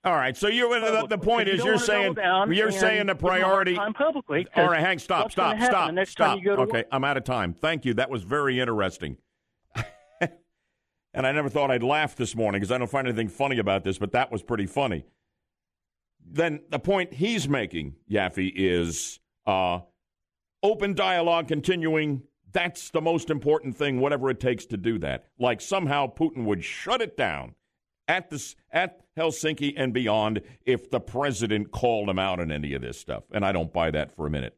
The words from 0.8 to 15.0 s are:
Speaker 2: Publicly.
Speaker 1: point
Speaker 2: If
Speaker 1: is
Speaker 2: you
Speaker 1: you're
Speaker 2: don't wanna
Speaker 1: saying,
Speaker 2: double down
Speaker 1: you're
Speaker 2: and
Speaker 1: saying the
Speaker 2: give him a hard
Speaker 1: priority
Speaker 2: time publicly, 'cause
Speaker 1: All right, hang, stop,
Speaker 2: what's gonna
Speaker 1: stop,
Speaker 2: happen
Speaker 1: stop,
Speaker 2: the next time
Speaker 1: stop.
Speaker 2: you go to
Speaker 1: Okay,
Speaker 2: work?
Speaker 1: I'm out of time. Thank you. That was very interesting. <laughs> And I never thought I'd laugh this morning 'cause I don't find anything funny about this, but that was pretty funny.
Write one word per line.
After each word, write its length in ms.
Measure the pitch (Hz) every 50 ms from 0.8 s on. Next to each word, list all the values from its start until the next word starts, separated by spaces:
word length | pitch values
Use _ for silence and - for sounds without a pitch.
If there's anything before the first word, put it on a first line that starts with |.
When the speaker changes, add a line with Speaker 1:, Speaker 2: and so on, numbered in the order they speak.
| 220 220 220 220
Speaker 2:
Publicly. 160 | 220 208 214
Speaker 1:
point 320 | 196 - 214 233 233 220 196
Speaker 2:
If 60 | 196
Speaker 1:
is 40 | 185
Speaker 2:
you 60 | 240
Speaker 1:
you're 80 | 254 220
Speaker 2:
don't 80 | 208
wanna 40 | - - 208 208
Speaker 1:
saying, 120 | 202 196 165
Speaker 2:
double 80 | 214 196 180 185 190 196
down 80 | 208 165
Speaker 1:
you're 140 | 196 214
Speaker 2:
and 60 | 214 196
Speaker 1:
saying 320 | 190 190 220 220 214 208
the 60 | 202 185
Speaker 2:
give 60 | -
him 40 | 165
a 20 | 180
hard 100 | 185 185
Speaker 1:
priority 340 | 185 190 190 196 190 180 180
Speaker 2:
time 180 | 180 202 214 220
publicly, 520 | - 277 311 320 294 - - 147 156 175
'cause 80 | - -
Speaker 1:
All 140 | - 175 180
right, 100 | 170 156
hang, 180 | 156 185 185
stop, 260 | 156 - - 185 160 131
Speaker 2:
what's 100 | - -
gonna 140 | - 185 156
Speaker 1:
stop, 80 | 135 214
Speaker 2:
happen 140 | 240 254 226
Speaker 1:
stop, 140 | 190 170
Speaker 2:
the 40 | 139
next 240 | 165 185 190 190 -
time 120 | - 170 151
Speaker 1:
stop. 100 | 127 98
Speaker 2:
you 60 | 87
go 100 | 202 202
to 60 | -
Speaker 1:
Okay, 160 | - - - 117
Speaker 2:
work? 80 | 117 - -
Speaker 1:
I'm 100 | 131 135
out 140 | 139 143
of 80 | 135 113
time. 280 | - 127 120 98 87 85
Thank 300 | - - 156 165 147 -
you. 100 | 131 117
That 140 | 107 131 127
was 140 | 135 113 90
very 380 | 90 127 147 143 135 127 127
interesting. 560 | 127 120 113 107 98 92 - - 87 73 67 - _ _ _ _ _ _ _ _ _ _ _
<laughs> 100 | 113 113 - - - _ _ _ - - 170 - _ _ _ _ _ _ _ _ _ _ _ _ _ _ _ _
And 120 | 131 131
I 60 | 131
never 180 | 143 151 147 135
thought 220 | - 151 139 135
I'd 120 | 127 123 113
laugh 320 | 127 143 151 151 139 -
this 200 | - 120 104 -
morning 260 | 110 113 104 101 98
'cause 100 | 101 92
I 60 | 123
don't 120 | 127 123 101
find 180 | - 139 131
anything 220 | 127 117 110 117 101
funny 280 | 87 - 139 139 131
about 260 | 117 104 101 98 98 87
this, 140 | 95 95
but 140 | - 107 95
that 200 | - 120 131 -
was 120 | 120 104 -
pretty 240 | - 120 107 101
funny. 380 | 95 - 139 143 127 95 76